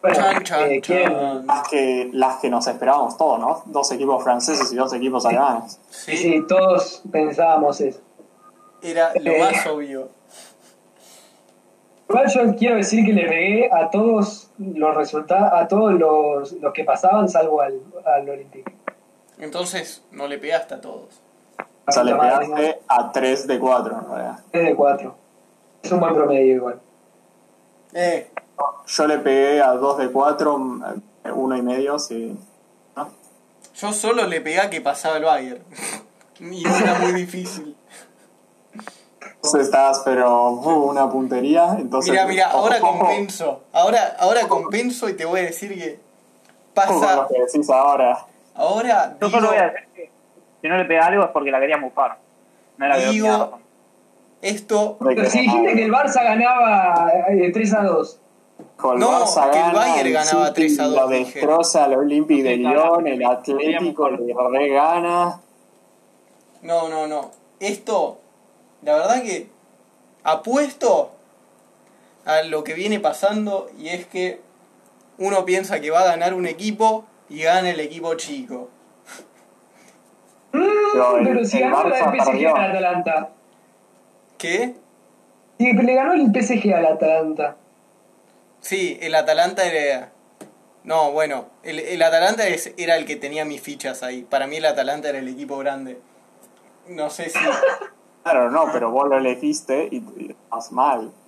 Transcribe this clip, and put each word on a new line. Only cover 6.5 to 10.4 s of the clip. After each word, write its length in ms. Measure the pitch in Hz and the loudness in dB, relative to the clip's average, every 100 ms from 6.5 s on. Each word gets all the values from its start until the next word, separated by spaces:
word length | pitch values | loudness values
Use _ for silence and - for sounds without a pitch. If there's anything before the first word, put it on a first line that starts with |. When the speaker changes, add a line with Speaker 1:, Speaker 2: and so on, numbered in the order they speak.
| 185 185 180 185 - - | 2 4 2 0 -8 -6
Speaker 1:
pensábamos 680 | 156 151 147 165 156 147 143 | -2 -2 0 2 4 2 0
eso. 180 | 139 - _ _ - _ - _ - _ | -4 -6 _ _ -20 _ -20 _ -20 _
Speaker 2:
Era 300 | 170 165 165 175 | -8 0 0 0
lo 160 | 160 | 0
Speaker 1:
Eh, 80 | 160 | 2
Speaker 2:
más 280 | 165 - 165 | 2 2 -2
obvio. 420 | 151 143 135 131 _ _ - | -6 -6 -10 -12 _ _ -20